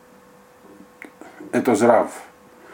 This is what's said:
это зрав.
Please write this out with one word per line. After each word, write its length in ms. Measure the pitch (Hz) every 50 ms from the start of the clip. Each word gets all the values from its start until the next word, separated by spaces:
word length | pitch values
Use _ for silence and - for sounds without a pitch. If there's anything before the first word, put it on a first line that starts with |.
| - - - - - - - - - - _ _ - - - - - - - - - - - - - - - - - -
это 240 | - 120 - 127 113
зрав. 380 | 98 117 120 113 101 - - - - - - - - - - - - - -